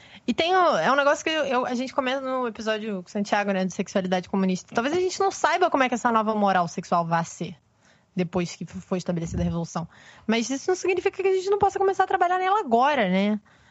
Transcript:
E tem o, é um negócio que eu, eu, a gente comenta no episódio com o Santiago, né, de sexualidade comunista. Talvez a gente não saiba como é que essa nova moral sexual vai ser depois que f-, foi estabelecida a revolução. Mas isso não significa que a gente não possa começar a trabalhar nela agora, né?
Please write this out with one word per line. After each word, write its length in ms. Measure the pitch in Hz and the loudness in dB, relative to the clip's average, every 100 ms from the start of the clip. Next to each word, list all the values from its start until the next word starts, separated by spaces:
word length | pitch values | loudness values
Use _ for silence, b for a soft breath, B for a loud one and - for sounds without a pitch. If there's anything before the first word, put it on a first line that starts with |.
| B B - | B B -4
E 80 | |
tem 220 | 233 330 370 | -2 2 4
o, 220 | 339 202 | 4 4
é 140 | 165 | 4
um 40 | 277 | 4
negócio 280 | 277 302 | 4 2
que 60 | 330 | 0
eu, 160 | 320 277 | -2 0
eu, 200 | 254 247 | -2 -2
a 100 | 247 | -4
gente 180 | 262 | -4
comenta 280 | - 254 269 | -4 -2 -2
no 260 | 262 262 247 | -4 -4 -4
episódio 560 | 220 214 214 220 190 | -4 -4 -4 -4 -8
com 40 | 180 | -6
o 40 | |
Santiago, 400 | 208 202 208 202 | -6 0 0 0
né, 140 | 190 190 | 0 -2
de 80 | |
sexualidade 540 | - 190 202 185 185 180 | -4 -4 -2 0 -2 0
comunista. 460 | 196 190 185 - | 0 0 0 -4
Talvez 220 | - 247 349 | -4 0 0
a 40 | |
gente 200 | 370 - | 0 0
não 120 | 392 | -2
saiba 380 | - 302 349 349 | 2 0 2 2
como 140 | 285 | 2
é 60 | 254 | 0
que 60 | 240 | 0
essa 160 | 247 | 0
nova 240 | 226 214 214 | 2 2 2
moral 320 | 202 185 175 | 2 2 0
sexual 380 | - - 175 165 | -4 -2 0 0
vai 180 | 165 | 0
ser 320 | 165 - 175 165 _ b b b b 185 | -2 -6 -10 -12 _ b b b b -4
depois 400 | 175 185 170 - | -2 -2 -4 -6
que 80 | |
f-, 180 | 170 185 | -12 -12
foi 160 | - 180 | -6 -4
estabelecida 440 | 180 170 165 175 | -2 -4 -4 -2
a 40 | 175 | -2
revolução. 420 | 170 165 170 165 B B B - | -2 -4 -6 -10 B B B -2
Mas 220 | 226 233 | -2 0
isso 200 | 269 - | -4 -2
não 60 | 370 | -2
significa 480 | 349 381 381 392 | 0 0 0 0
que 40 | 381 | 0
a 60 | |
gente 160 | 381 370 | 0 0
não 80 | 403 | 2
possa 220 | 392 392 | 2 2
começar 240 | 392 381 | 0 2
a 40 | 381 | 0
trabalhar 300 | 381 349 370 | 2 2 2
nela 220 | 370 427 | 2 0
agora, 480 | 311 226 269 285 190 | 2 2 4 2 2
né? 320 | 185 208 214 b b b | 2 2 0 b b b